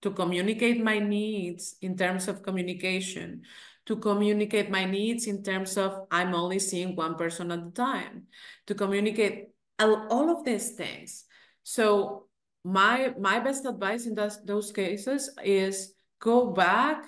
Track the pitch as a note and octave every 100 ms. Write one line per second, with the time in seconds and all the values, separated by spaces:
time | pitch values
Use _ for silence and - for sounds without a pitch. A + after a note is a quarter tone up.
0 | G#3 F#3+ F3 F3 F#3+ A3 A#3+ A#3+ A3 G#3+
1 | G#3 G#3 G#3+ G#3+ F3 F3 - - F#3+ F#3
2 | F#3 F#3 F#3 G3 - F#3+ F3+ F3+ F#3 F#3
3 | F#3 F3+ E3+ E3 - - - _ - A3
4 | G#3+ G3+ G#3 G#3 G#3 G#3+ G3+ F#3+ F#3 F#3+
5 | A3 A#3 G#3+ G3 G3+ F#3+ F#3+ - G3 G3
6 | F#3+ F3 F3+ F3 F3 F#3+ G3 F3 F#3 F3+
7 | D#3+ E3 E3+ E3 F3 E3+ E3+ F3 B3 G#3+
8 | F3 - F#3 - - - - G3+ G3 G3
9 | G#3 A3 G#3 - - _ _ _ A3 G#3+
10 | - A#3+ D#4 E4+ - G#3+ - - C3+ C2
11 | - - - - _ _ - - A3 G#3
12 | F#3+ - - _ _ _ F3+ F#3+ G3+ B3
13 | C4 B3+ G3 G#3+ A#3+ C4+ C4 G3 G3 A3+
14 | A#3+ G#3 G#3 G#3 - G#3 G#3+ - F#3+ G3+
15 | A3+ C4+ C#4 - - G3 F#3+ G3 F#3+ _
16 | _ _ A3+ A#3+ A#3+ F#3 F3 G3+ C#4 D4+